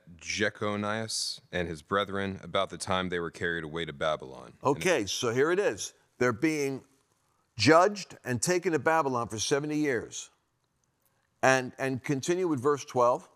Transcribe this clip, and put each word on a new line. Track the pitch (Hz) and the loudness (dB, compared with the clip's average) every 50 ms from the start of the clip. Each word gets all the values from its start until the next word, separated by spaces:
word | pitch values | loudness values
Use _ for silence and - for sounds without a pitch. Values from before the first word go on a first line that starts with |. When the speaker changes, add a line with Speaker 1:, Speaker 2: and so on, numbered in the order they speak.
| _ - 90 - | _ -20 -20 -16
Speaker 1:
Jeconias | - 82 82 90 107 104 - - 110 104 104 104 104 104 107 110 113 110 - - - - - - _ - | -10 -6 -2 0 -2 -2 -2 -2 -4 -4 -2 -2 -2 -4 -4 -4 -6 -6 -6 -6 -6 -6 -8 -12 _ -6
and | - 90 87 85 | -4 -4 -4 -4
his | 85 76 | -6 -10
brethren | 78 - 95 101 104 92 95 98 98 98 95 92 | -6 -2 0 0 0 0 -2 -4 -4 -4 -6 -8
about | - 87 85 98 95 - | -8 -4 -2 -2 -2 -2
the | 92 82 | -4 -8
time | - - 95 92 92 90 | -4 -2 0 0 0 0
they | 90 87 | -2 -4
were | 85 82 | -4 -4
carried | - - 90 87 85 85 80 | -6 -4 -4 -2 -2 -2 -6
away | 76 76 85 85 | -6 -6 -6 -6
to | 76 | -6
Babylon. | 73 69 82 80 76 65 65 65 65 64 62 58 - - | -6 -2 -2 -2 -2 -2 -6 -12 -16 -16 -18 -20 -12 -2
And | - 135 143 160 | 0 0 0 2
Speaker 2:
Okay, | 156 185 170 131 104 | 2 2 2 2 0
so | 92 - - 131 117 | -2 -4 -4 -2 -2
here | 113 127 143 165 | 0 2 2 2
it | 180 190 | 2 2
is. | 208 165 110 95 - - - _ _ _ _ | 0 0 -2 -2 -10 -14 -14 _ _ _ _
They're | - 123 127 | 0 2 2
being | 113 101 160 160 156 151 143 139 135 120 - _ _ _ _ _ _ _ _ _ _ _ _ _ - - | 2 2 0 0 0 0 -2 -2 -4 -6 -12 _ _ _ _ _ _ _ _ _ _ _ _ _ -4 2
judged | 101 139 156 170 180 208 208 196 165 - - - - | 6 8 8 10 8 6 2 -2 -12 -14 -16 -12 -6
and | 127 123 117 | -4 -4 -2
taken | - - 180 180 175 190 | 0 0 0 0 0 0
to | 160 143 | 0 2
Babylon | 117 165 160 160 156 139 127 120 117 98 | 2 4 4 4 2 2 0 -2 -2 -4
for | 110 110 | -4 -4
seventy | - - 147 139 147 151 151 | -2 0 0 0 0 -2 -2
years. | 151 151 143 127 107 80 - - - - - _ _ _ _ _ _ _ _ _ _ _ _ _ _ _ _ _ _ _ _ _ - | -2 0 0 0 -2 -4 -6 -12 -14 -14 -16 _ _ _ _ _ _ _ _ _ _ _ _ _ _ _ _ _ _ _ _ _ 2
And, | - 131 131 131 127 123 - - | 4 4 4 4 2 -4 -6 -4
and | 135 135 135 120 | -4 -4 -4 -4
continue | - - 147 135 127 - 175 180 185 170 | -2 -4 -4 -2 0 -2 -2 0 0 -2
with | 156 127 | -2 0
verse | 113 147 147 131 - | 0 0 0 0 -4
twelve. | - - 127 120 120 127 170 - - _ | -4 2 4 4 4 4 2 -2 -12 _